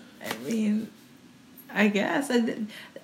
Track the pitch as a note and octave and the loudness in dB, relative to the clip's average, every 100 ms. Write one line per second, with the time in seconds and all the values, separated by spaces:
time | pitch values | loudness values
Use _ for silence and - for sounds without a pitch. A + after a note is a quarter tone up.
0 | - - - - - A3+ G#3+ G#3+ A3 - | -14 -16 -10 -8 -4 0 2 0 -2 -14
1 | - - - - - - - - G#3 G3 | -20 -20 -20 -20 -20 -20 -8 2 4 4
2 | - D4 C#4 B3 A3+ - G#3+ - - - | 0 0 2 2 2 -2 -8 -10 -16 -14